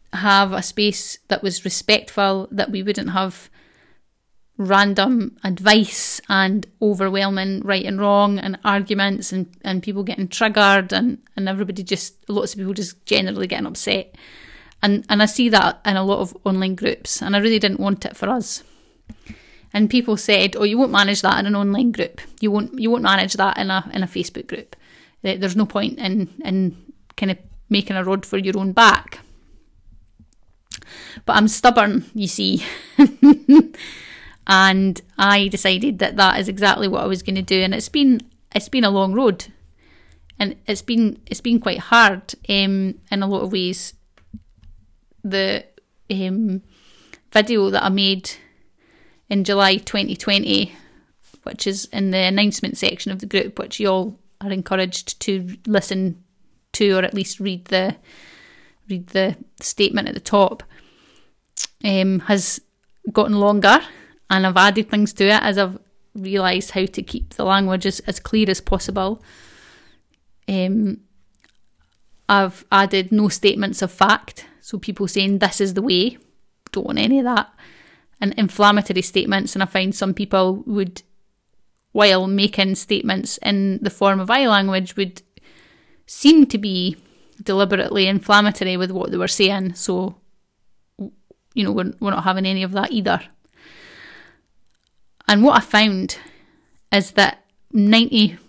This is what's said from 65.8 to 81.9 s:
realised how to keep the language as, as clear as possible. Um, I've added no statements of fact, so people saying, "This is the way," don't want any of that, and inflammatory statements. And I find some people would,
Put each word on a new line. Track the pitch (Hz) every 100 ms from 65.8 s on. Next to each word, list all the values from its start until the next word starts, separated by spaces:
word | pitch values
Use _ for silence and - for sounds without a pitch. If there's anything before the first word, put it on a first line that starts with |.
| _ _ _
realised | 214 190 196 185 185 -
how | 196
to | 185 -
keep | - - -
the | -
language | 185 196 190 185 190
as, | -
as | - 185
clear | - 220 214
as | 233
possible. | - 185 - 190 190 220 - - - - - - _ _ _ _ _ _ -
Um, | 190 185 208 208 - _ _ _ _ _ _ _ _ _ _ _ _ -
I've | 202 190 - -
added | 196 196 196 185
no | 214 208
statements | - 202 208 196 -
of | 185
fact, | - 196 208 - - - _
so | - 196
people | - 196 196
saying, | 202 196 196
"This | 190 -
is | 196
the | 185
way," | - 180 233 - _ _ _ _ -
don't | 196 -
want | -
any | 220 269
of |
that, | 247 233 - _ - - _ _ _ -
and | 202 -
inflammatory | 208 - 202 202 202 196
statements. | - 190 - 196 -
And | 190
I | 190
find | 190 190
some | - 190
people | 190 202 190 185 190 -
would, | 208 185 180 - _ _ _ _ _ _ _ _